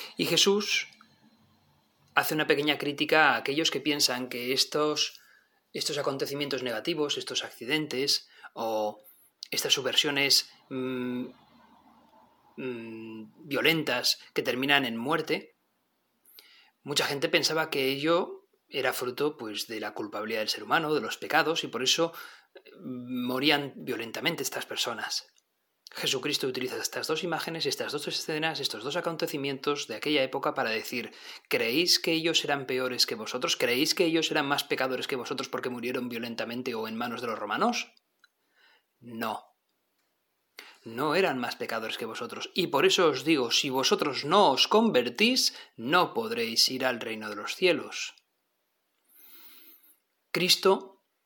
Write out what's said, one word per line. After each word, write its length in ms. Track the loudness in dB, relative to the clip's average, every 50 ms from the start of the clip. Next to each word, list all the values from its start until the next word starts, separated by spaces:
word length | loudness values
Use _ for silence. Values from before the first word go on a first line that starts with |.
| -14 -10 -2
Y 80 | 0 2
Jesús 640 | 2 4 4 6 6 4 4 2 0 0 -2 -2 -4 -12 _ -20 _ _ _ _ _ _ _ _ _ _ _ _ _ _ _ _ _ _ _ _ _ _
hace 180 | 0 0 2 0
una 140 | 0 2
pequeña 300 | 2 2 2 4 0 0
crítica 560 | 0 -2 -4 -2 -2 0 4 6 6 6 6 6
a 40 |
aquellos 340 | 4 0 -2 0 0 0 0
que 100 | 0 0
piensan 480 | 0 0 2 2 2 2 2 -2 -4 -6
que 240 | -6 -6 -2 -2 0
estos, 680 | 0 0 0 2 0 2 2 2 0 -2 -2 -4 -12 -20 _ _ _ _ _ _ _ _ _ -10
estos 240 | -6 -6 -4 -4
acontecimientos 640 | -2 -2 -2 -2 -2 -4 -4 -4 -4 -4 -4 -4 -4 -2
negativos, 540 | -4 -4 -4 -2 -2 -2 0 0 -2 -2
estos 260 | -4 -6 -4 -6 -6 -6
accidentes 840 | -6 -10 -12 -4 -2 0 0 0 -2 -2 -2 2 2 0 0 -2 _ -20 -20 -20 -16 -8
o 500 | -6 -4 -2 0 0 0 -2 -4 -8 -16 -20 -20 _ _ _ _ _ -12 -6
estas 220 | -4 -4 2 2 2
subversiones, 760 | 2 2 0 0 2 2 2 2 2 4 4 4 4 2 -2 -12 _ _ _
mm, 560 | -6 -4 -4 -4 -4 -4 -4 -4 -4 -4 -6 -8 -10 -18 _ _ _ _ -20 _ _ _ _ -20 _ -20 _ _ _ -20 _ _ _ _ _ _ _
mm, 920 | -10 -8 -8 -8 -8 -10 -12 -12 -12 -12 -12 -12 -14 -14 -16 -20 -20 -8
violentas 720 | -4 -2 2 4 4 4 4 2 0 0 0 0 0 -2 -2 -6 -4 _
que 80 | -2
terminan 440 | 0 0 0 0 2 4 4 4 4
en 120 | 2 -2
muerte, 600 | -2 0 0 0 0 2 0 -2 -2 -2 -10 _ _ _ _ _ _ _ _ _ _ _ _ _ _ _ -20 _ -20 -20 _ -20 -20 _ _ _ _ _
mucha 220 | -2 0 0 0
gente 240 | 0 0 0 0 2
pensaba 400 | 2 2 2 2 2 0 0 0
que 200 | 0 0 2 2
ello 500 | 0 0 2 4 4 4 2 -2 -8 -16 -18 _ _ _ _ _
era 240 | -4 -2 0 0 0
fruto, 420 | -2 -4 -4 -2 0 0 -2 -2
pues, 320 | -4 -10 -8 -6 -8 -8
de 120 | -6 -6 -6
la 140 | -6 -6 -6
culpabilidad 460 | -6 -8 -6 -6 -6 -4 -2 -2 -2
del 100 | -2 -2
ser 140 | -4 -6 -2
humano, 300 | 0 2 2 2 2 0
de 80 | 0
los 160 | 0 -2 -6
pecados, 460 | -8 -6 0 2 2 2 2 0 -2 -4
y 40 |
por 140 | -4 -4 -2
eso, 320 | 0 2 2 2 2 0 -2 -8 -16 -16 -18 -20 _ _ _
eh, 60 | -20 -20 -20 -20 -16
morían 920 | -12 -10 -10 -10 -8 -6 -4 -4 -2 -2 -2 2 4 4 4 4 0 -4 -10
violentamente 680 | -10 -8 -6 -6 -6 -6 -8 -8 -2 -2 -2 -2 -2 -6
estas 220 | -6 -6 -8 -8
personas. 640 | -6 -4 -4 -2 -2 -4 -6 -6 -6 -6 -8 -8 _ _ _ _ _ _ _ _ _ _ _ _ -16
Jesucristo 540 | -10 -4 -2 -2 -2 -2 -2 -2 -2 -2 -2
utiliza 320 | -2 -2 -4 -6 -6 -6
estas 300 | -6 -6 -6 -6 -4 -4
dos 160 | -2 -2 -2 -2
imágenes, 420 | -2 -4 -4 -4 -6 -6 -4 -2
estas 260 | -2 -2 -2 -4 -6
dos 160 | -6 -6 -6
escenas, 520 | -4 -4 -4 -4 -4 -2 -2 -2 -2 -2 -2
estos 240 | -4 -6 -6 -6 -6
dos 120 | -4 -4
acontecimientos 920 | -2 -2 -2 -2 -2 -4 -4 -2 -4 -4 -4 -4 -2 -2 -2 -2 -2 -4
de 80 | -8 -8
aquella 260 | -6 -2 0 2 2
época 320 | 2 0 -2 -2 -2 -2 0
para 160 | 0 -2 0
decir, 420 | -2 -2 -4 -4 -6 -6 -6 -8 -12 -16 -16 -16 -18 -18 -4
"¿Creéis 500 | _ 0 0 2 2 2 2 4 4 4
que 140 | 4 4 2
ellos 320 | 0 2 2 2 2 2 2
eran 240 | 2 -2 -2 -2
peores 400 | -2 -2 -2 0 -2 0 0 0
que 80 | 0 0
vosotros? 420 | -6 -6 -6 -4 -4 -2 -2 0
¿Creéis 380 | 0 2 2 4 2 2 2 2
que 100 | 2 2
ellos 240 | 4 4 2 0 2
eran 160 | 0 0 0
más 180 | 0 0 -2 0
pecadores 440 | -2 -2 0 0 0 0 -4 -4
que 80 | -4 -4
vosotros 340 | -6 -4 -6 -6 -6 -6 -6
porque 220 | -6 -4 -4 -4
murieron 360 | -6 -4 -4 -4 -4 -4 -4
violentamente 680 | -4 -4 -6 -6 -6 -6 -6 -6 -4 -4 -4 -4 -4 -4
o 120 | -4 -4
en 80 | -6 -4
manos 260 | -4 -4 -4 -4 -4
de 60 | -4
los 120 | -4 -4 -4
romanos? 520 | -2 -2 0 2 2 2 2 0 -4 -6 _ _ _ _ _ _ _ _ _ _ _ _ _ _ _ _ _ _ _ _ _ _
No. 560 | -18 -14 -8 -4 -4 -4 -4 -6 -10 _ _ _ _ _ _ _ _ _ _ _ _ _ _ _ _ _ _ _ _ _ _ -20 -20 -20 -20 _ _
No 320 | -10 -4 -2 0 2 4
eran 240 | 4 4 2 2 0
más 160 | -2 -4 -4
pecadores 420 | -6 -6 -4 -4 -4 -4 -6 -6
que 80 | -6 -8
vosotros. 460 | -8 -6 -8 -10 -8 -8 -10 -10 -4 -2
Y 140 | -2 0
por 180 | 2 2 4 6
eso 220 | 6 6 6 6
os 180 | 4 4 2 2
digo, 240 | 2 4 4 4 2
si 220 | 2 0 0 0
vosotros 540 | 0 0 2 2 2 2 2 0 -2 -2 0
no 260 | 4 6 6 8 6
os 160 | 6 4 4
convertís, 880 | 6 6 6 6 6 4 4 2 2 2 4 4 4 4 4 2 0 -2 -4 -14 -20 _
no 380 | -8 -2 4 4 4 4 4 0
podréis 560 | -2 -2 -2 -2 -2 -2 0 2 2 2 2
ir 160 | 2 0 0
al 140 | 0 0 -2
reino 300 | -4 -6 -6 -6 -6 -8
de 60 | -8
los 200 | -8 -8 -8 -2
cielos". 580 | 2 4 4 4 2 -2 -6 -8 -8 -10 -10 -12 _ _ _ _ _ _ _ _ _ _ _ _ _ _ _ _ _ _ _ _ -20 -20 -20 -20 -20 -20 -20 -20 -20 -20 -20 -20 _ _ _ _ _ _ _ _ _ _ _
Cristo, 680 | -2 0 4 4 4 6 6 6 4 4 2 -8 -18 _ _ _ _ _ _